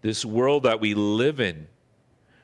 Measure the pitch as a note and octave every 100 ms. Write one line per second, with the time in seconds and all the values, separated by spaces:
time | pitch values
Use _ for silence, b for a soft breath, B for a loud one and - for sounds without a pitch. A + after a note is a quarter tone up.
0 | A2 A2 A2 A2 C3 D3 B2+ A2 G#2+ G#2
1 | G#2 G#2+ C3+ C#3+ G2+ D#2 D#2 _ _ _
2 | _ _ b b